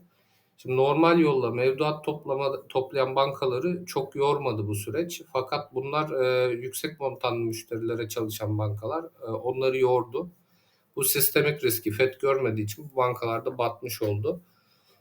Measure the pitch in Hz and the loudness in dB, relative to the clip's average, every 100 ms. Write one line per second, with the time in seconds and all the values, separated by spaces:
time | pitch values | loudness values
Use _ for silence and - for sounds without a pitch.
0 | - _ _ _ _ _ 123 131 135 143 | -12 _ _ _ _ _ -2 2 4 6
1 | 165 170 151 131 120 120 131 135 151 151 | 6 6 6 4 2 2 2 2 0 0
2 | - 151 139 135 139 135 - 135 127 139 | -4 -6 -4 -2 -2 -4 -2 -2 0 0
3 | 131 135 139 139 135 123 175 180 180 143 | 0 2 0 0 -2 0 -2 -2 -4 -4
4 | 131 - 139 147 135 107 101 104 - 139 | -4 0 2 2 0 -2 -2 -4 -4 -4
5 | 170 - - 131 127 147 - 127 139 147 | -4 -8 -6 -4 -2 -4 -4 -6 -2 -2
6 | 151 135 127 127 127 120 127 - 151 - | -2 0 2 4 2 0 -6 -6 -8 -4
7 | 135 123 123 117 117 110 - 113 113 117 | -4 -2 -2 0 -2 -4 -6 -4 -2 -4
8 | 113 120 113 107 107 107 107 104 110 156 | -4 -4 -6 -4 -2 0 -2 -2 -4 -6
9 | 165 - 120 110 120 131 131 131 127 127 | -8 -12 -8 -4 -4 0 0 4 4 4
10 | 120 131 175 - _ _ _ _ _ - | 2 -4 -8 -12 _ _ _ _ _ -4
11 | 135 143 - 156 147 151 123 113 - 104 | 0 2 2 4 2 2 0 0 -2 2
12 | 131 - 135 135 127 107 104 - 151 131 | 0 2 2 2 2 -2 -4 -8 -6 0
13 | 123 120 117 113 123 127 120 - 123 110 | 0 0 -4 -2 -4 -2 -2 -2 -8 -2
14 | 107 101 131 175 - _ _ _ _ _ | -2 0 -2 -4 -8 _ _ _ _ _